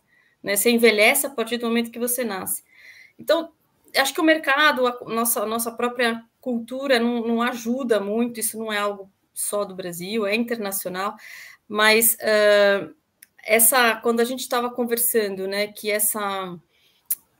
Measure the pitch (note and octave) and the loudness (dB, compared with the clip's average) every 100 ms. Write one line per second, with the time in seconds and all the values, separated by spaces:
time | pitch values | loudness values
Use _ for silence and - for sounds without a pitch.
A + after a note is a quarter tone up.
0 | _ _ _ _ F#3+ G3+ A#3+ A#3 A#3 G#3 | _ _ _ _ -4 0 4 6 6 6
1 | A3+ C#4 C4+ - A3+ A#3+ A#3 A#3 A#3 A#3 | 4 4 -2 -6 -4 -4 -2 -2 -2 -6
2 | A#3+ C4 A3+ F#3+ F#3+ - _ _ - - | -4 -4 -4 -6 -6 -8 _ _ -20 -20
3 | - _ A3+ E4 E4 _ _ _ _ D4+ | -20 _ 0 0 0 _ _ _ _ -2
4 | C4+ - D#4+ D#4 D4 C#4 D4+ B3+ B3 A#3+ | 0 2 2 2 2 4 4 4 0 -2
5 | - A3+ A#3 B3 G#3+ A3+ A#3 A#3 A#3+ B3 | -6 -4 -2 -2 -2 -4 -4 -4 -4 0
6 | A#3 A#3 - _ C4 A#3 A#3 C4 C#4 A#3+ | -2 -2 -10 _ -6 -6 -6 -8 0 2
7 | A#3 A#3+ A3+ A3+ A#3+ B3 A3 B3+ A#3+ G#3 | 2 0 -2 0 -2 -2 -4 -4 2 0
8 | G3+ A3+ A#3+ A3+ G#3+ A3 A3 G#3 G#3 G3 | 2 -2 -2 -2 -6 -6 -4 -2 -2 -4
9 | F#3+ _ _ - - G#3 G3 F#3 F3 E3+ | -14 _ _ -8 -4 -4 -4 -6 -10 -8
10 | F#3 A3+ G3+ A3+ A#3 A3+ G3+ G3 F3+ F#3 | -4 -2 0 0 -2 -4 -6 -6 -6 -6
11 | G#3 G#3+ - - - - _ G#3 G#3+ A3 | -6 -8 -20 -20 -20 -20 _ 2 4 6
12 | A3+ - A3 G#3+ G#3 G#3 G3+ G3 - - | 4 0 0 4 6 6 6 2 -2 -14
13 | _ _ _ _ - A3+ A3+ C4 A#3 A3 | _ _ _ _ 0 4 4 4 2 2
14 | A#3+ A#3 A#3 B3+ - B3 A#3+ A#3+ A#3 A#3 | 0 0 0 -2 -4 -2 -2 -4 -4 -2
15 | - A#3 G3+ F#3+ F#3+ G3+ G#3 - G#3 G#3 | 0 0 -2 -4 -4 -4 -4 -6 -4 -2
16 | G#3 A3 G3+ G3 F#3 F3 _ _ _ _ | -2 -2 -4 -6 -8 -12 _ _ _ _
17 | - - _ | -10 -10 _